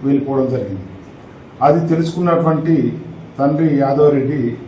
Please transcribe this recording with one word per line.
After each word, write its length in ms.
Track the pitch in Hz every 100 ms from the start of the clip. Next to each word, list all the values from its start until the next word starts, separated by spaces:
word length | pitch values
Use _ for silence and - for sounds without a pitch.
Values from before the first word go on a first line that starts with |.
వెళ్ళిపోవడం 460 | 135 139 131 135 127
జరిగింది. 300 | 123 98 95 - - - - - - - -
అది 340 | 143 165 165 165
తెలుసుకున్నటువంటి 1000 | 160 170 175 170 165 156 165 156 120 - - - - -
తండ్రి 380 | 139 151 160 139
యాదవరెడ్డి 800 | 135 139 147 139 127 147 117 -